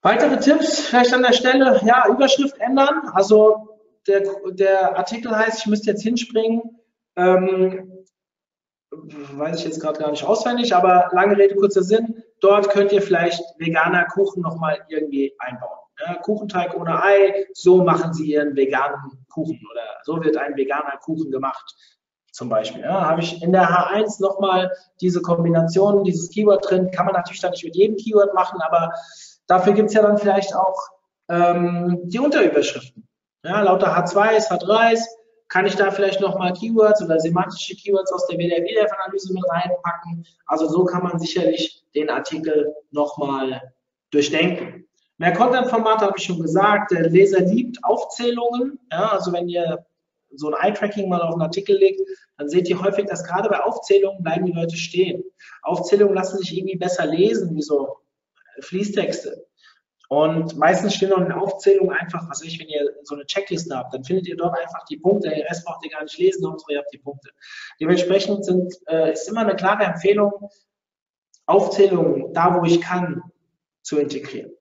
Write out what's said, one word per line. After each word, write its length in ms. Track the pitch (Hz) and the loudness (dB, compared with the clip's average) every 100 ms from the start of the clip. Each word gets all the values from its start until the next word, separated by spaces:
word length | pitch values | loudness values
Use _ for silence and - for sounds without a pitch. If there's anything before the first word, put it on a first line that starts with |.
Weitere 380 | 185 233 294 254 | 2 2 2 2
Tipps 420 | 269 320 - - | 4 4 2 -2
vielleicht 340 | - 247 247 | 0 2 4
an 80 | 254 | 4
der 100 | 247 | 4
Stelle, 480 | 240 247 269 262 214 | 4 4 4 6 4
ja, 240 | 214 247 220 | 6 4 4
Überschrift 500 | 240 269 269 277 - | 4 4 4 0 -2
ändern, 500 | 226 269 277 320 - | -2 2 2 2 -2
also 680 | 180 202 214 214 214 - - _ _ - | 0 6 8 8 4 -2 -20 _ _ 0
der, 160 | 196 196 196 190 | 0 0 -6 -10
der 460 | 180 196 190 180 185 | 0 2 4 2 0
Artikel 380 | 180 226 233 214 | -4 -6 -4 0
heißt, 240 | 220 220 | 0 -2
ich 60 | 214 | -2
müsste 240 | 208 - | -2 0
jetzt 120 | 196 | -2
hinspringen, 760 | 220 240 - 220 226 226 - - _ _ _ - | -2 -2 -2 -2 0 -2 -6 -18 _ _ _ 0
ähm, 880 | 180 185 185 185 185 185 - - _ _ _ _ _ _ _ _ _ | 2 4 2 0 0 -2 -14 -20 _ _ _ _ _ _ _ _ _
weiß 680 | 156 165 151 143 139 156 170 | -20 -20 -18 -16 -8 -6 -6
ich 60 | |
jetzt 160 | 170 - | -6 -6
gerade 180 | 156 151 | -6 -4
gar 120 | 151 | -4
nicht 140 | 147 | -4
auswendig, 500 | - 226 247 240 240 180 | 0 0 0 -2 2 4
aber 320 | 180 180 175 | 6 6 4
lange 240 | 180 202 202 | 2 4 6
Rede, 180 | 196 196 | 4 6
kurzer 260 | 202 196 | 2 2
Sinn, 400 | 180 220 233 - - _ | 2 2 0 -8 -14 _
dort 280 | 196 208 196 | 4 4 4
könnt 240 | 202 196 | 2 4
ihr 80 | 202 | 2
vielleicht 420 | - 175 170 - - - | 2 2 2 -2 -10 -8
veganer 460 | 165 160 170 180 | -2 0 2 2
Kuchen 380 | 170 190 196 185 | 0 0 0 0
nochmal 360 | 165 165 160 151 - | -6 -4 -4 -4 -6
irgendwie 460 | 156 151 139 139 - | -6 -4 -2 -4 -4
einbauen. 400 | 127 123 123 - - - | -12 -10 -14 -14 -20 -12
Ja, 100 | 160 175 | -10 -8
Kuchenteig 600 | - 208 202 185 170 185 | -4 -4 -4 -4 -4 -6
ohne 260 | 170 160 | -4 0
Ei, 440 | 185 196 196 - - | 4 6 4 2 -6
so 280 | - 180 185 | 0 6 6
machen 300 | 175 165 165 | 6 2 0
sie 140 | 160 151 | -4 -2
ihren 280 | 147 151 | 0 0
veganen 680 | 135 135 135 143 143 139 135 _ | 0 0 0 -2 -4 -12 -20 _
Kuchen 260 | - 151 131 - | -8 -6 -8 -10
oder 120 | 120 113 - | -12 -12 -14
so 200 | - 165 | -8 -2
wird 140 | 156 151 | 0 0
ein 200 | 143 139 | -2 -4
veganer 420 | 135 143 147 139 | -2 -2 -4 -10
Kuchen 320 | - 156 151 | -8 -6 -4
gemacht, 440 | 131 135 131 - - _ _ _ _ _ | -4 -4 -6 -16 -20 _ _ _ _ _
zum 180 | - 127 | -14 -4
Beispiel. 340 | 110 110 - | -2 -2 -8
Ja, 240 | 151 190 156 | -4 -2 0
habe 160 | 165 | 0
ich 200 | 170 - | -2 -4
in 100 | 170 | 2
der 180 | 185 175 | 4 4
H 160 | 175 - | 2 0
eins 340 | 202 220 - | 0 -2 -2
nochmal 500 | 196 196 196 185 185 185 _ _ | -4 0 0 0 -2 -8 _ _
diese 220 | 185 175 | -2 -2
Kombination, 840 | 165 170 165 165 165 185 202 202 | 0 0 2 2 2 2 4 4
dieses 260 | 190 165 - | 2 -2 -4
Keyword 380 | 208 208 190 - | 0 4 4 2
drin, 220 | 185 180 | 0 0
kann 160 | - 196 | -2 -2
man 80 | |
natürlich 260 | 180 - - | -2 -4 -6
dann 120 | 180 | -6
nicht 120 | - | -6
mit 100 | 160 180 | -8 2
jedem 200 | 214 220 | 2 2
Keyword 380 | 220 208 196 | 2 4 4
machen, 260 | 190 180 175 | 2 0 -2
aber 320 | 160 170 165 - - - - _ _ | 0 0 0 -8 -14 -20 -20 _ _
dafür 260 | 180 185 | 4 6
gibt's 220 | 202 208 | 4 4
ja 80 | 214 | 4
dann 160 | 208 202 | 4 4
vielleicht 360 | 202 196 196 | 2 0 0
auch, 240 | - 190 190 - _ _ _ _ | -2 -2 -2 -10 _ _ _ _
ähm, 720 | 175 175 175 175 175 175 175 | 2 2 2 0 -2 -2 -2
die 140 | 175 226 | -4 -2
Unterüberschriften. 880 | 294 - 180 - - 139 - - - _ _ _ | 0 4 4 2 0 -4 -14 -20 -20 _ _ _
Ja, 180 | 165 202 | -4 0
lauter 320 | 202 185 190 | 2 2 2
H 120 | 165 175 | 0 0
zweis, 440 | 196 214 220 - | 2 4 2 0
H 60 | 180 | -4
dreis, 580 | 185 220 233 233 - - _ _ _ | 0 4 4 2 -2 -12 _ _ _
kann 180 | 185 202 | 0 0
ich 100 | 202 | 2
da 160 | 190 | 0
vielleicht 280 | 190 196 190 | 2 0 0
nochmal 340 | 190 - 180 | -2 -2 -4
Keywords 480 | 180 226 226 208 208 | -4 -2 4 4 4
oder 180 | 175 160 | 2 0
semantische 560 | 165 175 190 - - 180 | 2 0 -2 -6 -12 -12
Keywords 340 | 202 196 185 | -2 -2 0
aus 160 | 180 180 | -4 -4
der 120 | 175 | -4
W 100 | 170 | -2
D 60 | |
R 100 | 170 | -2
W 20 | - | -2
D 80 | 220 | 0
F 140 | 208 196 | -2 -2
Analyse 340 | 185 196 190 | -8 -8 -6
mit 120 | 185 180 | -6 -4
reinpacken? 800 | 170 180 180 170 165 170 170 - _ - | -2 -4 -4 -6 -10 -10 -14 -14 _ -6
Also 200 | 156 160 | -4 -2
so 180 | 170 180 | 0 0
kann 180 | 180 | -2
man 160 | 180 170 | -4 -6
sicherlich 640 | 165 180 165 - 107 - _ | -6 -2 -2 -2 -6 -10 _
den 160 | 143 151 | -6 -4
Artikel 640 | - 147 156 156 151 151 - _ | -6 -6 -8 -2 -2 -2 -8 _
nochmal 840 | 143 147 147 143 135 131 127 - _ _ _ _ | -4 -4 -4 -6 -4 -6 -8 -14 _ _ _ _
durchdenken. 800 | 147 143 156 180 175 180 - _ _ _ _ | 0 0 0 -2 -2 -10 -16 _ _ _ _
Mehr 140 | 170 | -2
Content-Formate 760 | 180 247 254 247 226 220 220 202 | 2 2 2 0 0 2 2 0
habe 80 | - | -2
ich 80 | |
schon 160 | - 170 | -6 -4
gesagt. 500 | 160 165 208 208 - | -2 2 2 2 0
Der 180 | - 165 | -2 2
Leser 320 | 170 196 190 | 6 6 4
liebt 380 | 180 220 247 - | 2 2 -2 -6
Aufzählungen. 960 | - 240 - - 240 240 240 240 262 285 _ | -2 -2 -2 -4 -4 -2 -2 -2 -6 -8 _
Ja, 200 | 160 214 | -4 -2
also 220 | 196 180 | -2 -2
wenn 160 | 175 175 | -4 -4
ihr 380 | 175 170 160 _ _ _ _ _ | -4 -4 -6 _ _ _ _ _
so 160 | 139 151 | -10 -8
ein 40 | - | -2
Eye-Tracking 480 | 185 208 208 208 196 | -2 -2 -4 -4 -4
mal 140 | 175 | -2
auf 120 | 165 | -2
einen 80 | 170 | -4
Artikel 340 | 160 185 196 196 | -4 -6 -2 2
legt, 240 | 196 190 190 - _ _ | 2 0 -8 -10 _ _
dann 120 | 147 | -2
seht 200 | 170 175 | -2 0
ihr 140 | 180 | -2
häufig, 240 | 196 202 202 | -2 -2 -6
dass 160 | 175 | -8
gerade 260 | - 180 214 | -6 -4 -2
bei 120 | 196 | -2
Aufzählungen 640 | 226 240 - 196 196 196 | -4 -6 0 2 2 -2
bleiben 220 | 165 170 185 | -4 -4 -4
die 60 | |
Leute 240 | 165 165 - | -4 -6 -6
stehen. 460 | - 180 185 - - _ - - | -8 -2 -2 -2 -10 _ -20 -12
Aufzählungen 540 | 156 180 175 202 202 190 | -6 -4 0 4 4 2
lassen 220 | 185 196 | -2 -6
sich 180 | 170 170 | -6 -6
irgendwie 220 | 190 180 | -6 -4
besser 280 | 180 180 156 | -4 -2 0
lesen, 480 | 160 208 226 180 | 4 4 2 -2
wie 80 | 156 | -4
so 360 | 147 143 135 - _ _ _ _ _ - | -2 -2 -2 -10 _ _ _ _ _ -20
Fließtexte. 880 | - 185 202 208 170 - - - - _ _ _ _ _ _ | -8 -6 -4 -2 -4 -6 -10 -14 -18 _ _ _ _ _ _
Und 480 | 143 156 165 165 - | 0 2 0 -4 0
meistens 380 | 156 190 208 | 2 2 -2
stehen 160 | - 190 | -2 0
noch 80 | 190 | 2
in 100 | 180 | 0
der 120 | 170 | -2
Aufzählung 500 | 196 - - 196 185 | -4 0 4 4 2
einfach, 380 | 185 175 170 165 | -2 -6 -10 -10
was 120 | 156 | -12
weiß 80 | 160 | -12
ich, 120 | 160 | -14
wenn 80 | 156 | -8
ihr 220 | 147 143 - | -6 -6 -6
so 100 | - | -16
eine 100 | 143 | -16
Checkliste 520 | 139 196 196 170 165 131 | -8 -8 -6 -8 -6 -10
habt, 180 | 123 | -10
dann 100 | - | -12
findet 220 | 131 185 180 | -4 -4 -4
ihr 100 | 165 | -6
dort 220 | 175 170 | -4 -4
einfach 260 | 170 170 | -8 -12
die 140 | - - | -14 -4
Punkte. 320 | 180 208 160 | 0 0 0
Den 160 | 151 147 | -4 -6
Rest 180 | 170 | -8
braucht 200 | - 160 | -10 -12
ihr 60 | 160 | -12
gar 120 | 151 | -12
nicht 160 | 156 - | -14 0
lesen, 280 | 185 - - | 0 0 -6
Hauptsache 260 | - - | -8 -8
ihr 60 | 143 | -8
habt 140 | 285 | -8
die 60 | - | -14
Punkte. 320 | 139 143 - _ - - - - | -16 -16 -20 _ -20 -20 -20 -8
Dementsprechend 640 | 160 170 180 196 208 202 | 0 2 2 0 0 -4
sind, 300 | 190 180 180 - - | 0 0 -2 -10 -4
äh, 260 | 160 160 | 0 0
ist 160 | - - | -2 -6
immer 120 | 220 | -2
eine 160 | 214 185 | -2 0
klare 280 | 185 214 | 0 0
Empfehlung, 640 | 185 165 196 208 202 202 - _ _ _ _ _ _ _ _ _ - | -2 0 0 2 2 -2 -16 _ _ _ _ _ _ _ _ _ 0
Aufzählungen 880 | 185 - - 196 180 165 - - | 0 2 2 4 4 0 -2 -4
da, 260 | 165 175 180 | 0 2 2
wo 40 | |
ich 160 | 170 170 | 2 2
kann, 420 | - 180 175 170 - _ _ _ _ _ | 0 -4 -4 -8 -12 _ _ _ _ _
zu 160 | - 151 | -6 -2
integrieren. 520 | 143 - - 117 90 - | -2 -6 -10 -14 -16 -20